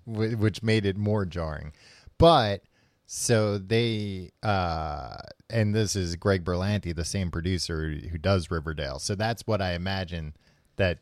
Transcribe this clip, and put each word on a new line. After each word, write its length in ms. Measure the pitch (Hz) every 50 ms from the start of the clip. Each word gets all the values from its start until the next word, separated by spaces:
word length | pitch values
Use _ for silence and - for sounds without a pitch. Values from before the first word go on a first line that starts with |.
| _
Wh-, 340 | - 113 107 110 110 120 110
which 240 | 104 107 90 - -
made 220 | 110 110 110 101
it 140 | 98 92 101
more 260 | 104 104 104 107 98
jarring. 480 | 87 76 87 82 80 76 73 73 76 - - - - - - _ - _ _
But, 460 | 160 165 165 143 113 104 101 95 - _ _ _ _ _ _ _ _
so 500 | _ - - - - 120 110 107 104 101
they, 720 | 104 95 95 113 117 120 117 113 107 107 101 98 92 90 87 - _ -
uh, 720 | 110 101 95 90 85 80 80 78 78 73 73 65 57 50 - - - - _ _ _
and 260 | 110 113 107 104 104
this 220 | 110 107 95 -
is 180 | 101 92 85 87
Greg 280 | 82 - 104 98 92 85
Berlanti, 500 | 90 90 87 92 101 104 101 82 85 82
the 100 | 78 82
same 260 | - - 98 95 87
producer 600 | 78 85 80 92 95 87 - - 82 80 78 78
who 280 | 76 73 - 87 85 82
does 320 | 78 92 98 95 82 -
Riverdale. 480 | 87 82 71 82 80 76 76 67 67 69
So 160 | - - 104
that's 320 | 92 107 113 117 - -
what 140 | - 110 101
I 120 | 98 92 87
imagine, 640 | 85 87 95 98 95 92 82 87 85 78 76 76 - _ _ _ _ _ _ _
that 220 | - 101 90 85 -